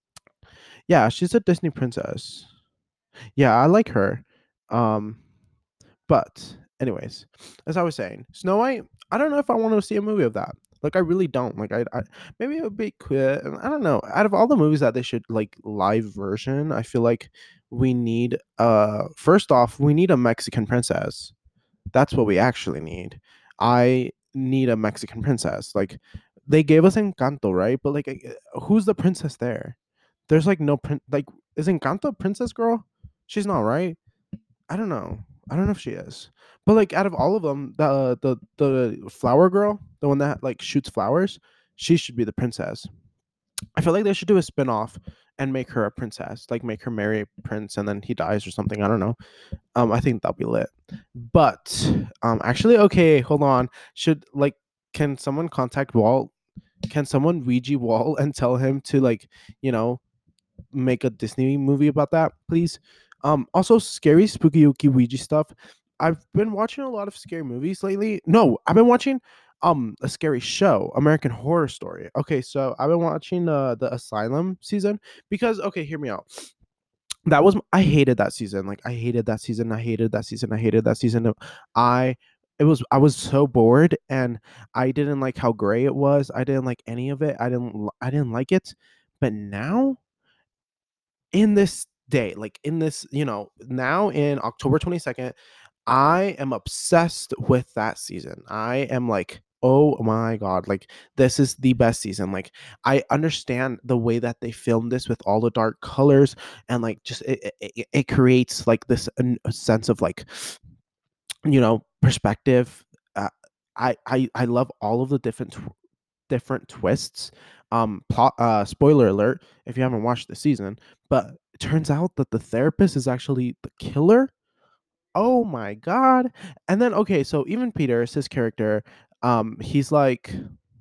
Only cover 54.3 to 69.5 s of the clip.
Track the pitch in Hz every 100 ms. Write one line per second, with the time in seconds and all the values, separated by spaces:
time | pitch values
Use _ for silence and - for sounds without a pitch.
54.3 | 139 143 - _ _ _ - 147 135 -
55.3 | 139 165 - - - 139 117 110 131 -
56.3 | _ _ - _ _ - 151 139 139 151
57.3 | 175 123 123 123 143 120 110 120 143 143
58.3 | 139 123 127 131 135 - 139 131 113 _
59.3 | _ - - 135 117 117 123 _ _ _
60.3 | _ _ _ - 139 127 127 127 107 113
61.3 | - 131 139 135 143 147 143 143 165 160
62.3 | - - 165 170 - _ _ _ _ 143
63.3 | 151 - - 190 226 - - 156 156 214
64.3 | - 160 151 147 135 147 127 120 127 -
65.3 | 151 151 - - _ _ - 160 165 _
66.3 | - 220 202 220 - 269 226 202 - -
67.3 | 165 143 120 156 190 196 196 220 208 -
68.3 | 208 180 110 - 170 240 240 277 269 _
69.3 | _ _